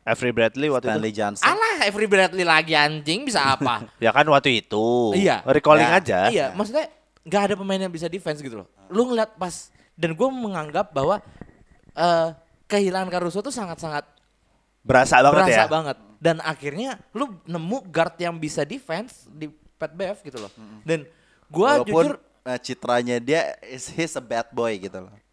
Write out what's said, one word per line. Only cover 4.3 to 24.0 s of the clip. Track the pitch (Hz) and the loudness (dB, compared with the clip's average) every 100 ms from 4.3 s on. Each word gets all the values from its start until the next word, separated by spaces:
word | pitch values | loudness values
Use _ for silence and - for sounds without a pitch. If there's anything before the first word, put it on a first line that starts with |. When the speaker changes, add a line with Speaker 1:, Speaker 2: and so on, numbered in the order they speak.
| 139 143 117 | 4 4 0
Speaker 1:
itu. | - 107 117 123 117 | 0 0 2 2 2
Speaker 3:
Iya. | 135 196 113 | 2 2 0
Speaker 1:
Recalling | 120 143 147 151 120 | 0 2 6 6 6
Speaker 2:
Ya. | |
Speaker 1:
aja. | 185 165 92 101 | 2 2 2 2
Speaker 3:
Iya, | 151 135 | 2 -2
maksudnya | 135 208 277 277 _ _ _ | -4 -4 -4 -6 _ _ _
nggak | 165 196 | -4 -2
ada | 202 | 0
pemain | 202 196 190 | -2 -4 -4
yang | 190 | -6
bisa | 170 165 | -8 -8
defense | 185 170 147 | -8 -8 -8
gitu | 139 110 | -10 -14
loh. | 92 _ _ | -16 _ _
Lu | 190 | -2
ngeliat | 247 233 220 | 0 0 -4
pas, | - 180 - - _ _ | -6 -10 -10 -18 _ _
dan | - 165 | -6 -6
gue | 160 262 | 0 -2
menganggap | 254 220 180 151 156 208 | -2 -8 -8 -6 -4 -4
bahwa, | 135 143 202 - - - _ _ _ _ | -2 -2 -2 -6 -20 -20 _ _ _ _
eh, | - 170 165 165 156 _ _ | -2 0 2 0 -6 _ _
kehilangan | _ 208 196 185 185 | _ 0 0 -2 -4
Caruso | 180 175 185 | -4 -4 -6
tuh | 233 | -8
sangat-sangat | 247 185 165 160 147 - _ _ _ _ _ _ _ | -10 -10 -10 -8 -8 -10 _ _ _ _ _ _ _
Speaker 1:
Berasa | - 127 131 147 | 4 6 8 8
banget | 139 147 | 8 6
Speaker 3:
berasa | - 113 | 6 6
Speaker 1:
ya. | 110 | 4
Speaker 3:
banget. | 156 151 - _ _ | 2 -2 -10 _ _
Dan | 165 160 | 0 0
akhirnya | 160 151 143 147 262 233 _ | -4 -6 -10 -8 -10 -10 _
lu | 214 277 180 | -8 -8 -8
nemu | - 170 165 262 | -10 -8 -6 -8
guard | 190 165 165 - | -4 -2 -2 -4
yang | 175 | -8
bisa | 165 151 160 | -6 -8 -4
defense | 147 143 - 165 247 - - | -6 -6 -8 -10 -10 -18 -20
di | 151 151 147 _ | -16 -16 _ _
Pat | _ 156 | _ -12
Bev | 165 190 208 | -8 -10 -10
gitu | 147 123 | -14 -14
loh. | 101 | -14
Speaker 2:
Mm-mm. | - 107 107 | -18 -20 -16
Speaker 3:
Dan | 156 160 139 _ _ _ | -6 -6 -6 _ _ _
gua | _ 151 233 294 | _ 0 2 2
Speaker 2:
Walaupun, | 226 165 285 | 2 2 2
Speaker 3:
jujur | 277 _ _ | -2 _ _
Speaker 2:
eh, | 127 123 | -8 -8
citranya | - 123 123 120 123 120 | -8 -8 0 0 2 -2
dia | 120 160 71 - | 0 0 -2 -8
is, | 110 127 - | -16 -16 -10
he's | - | -6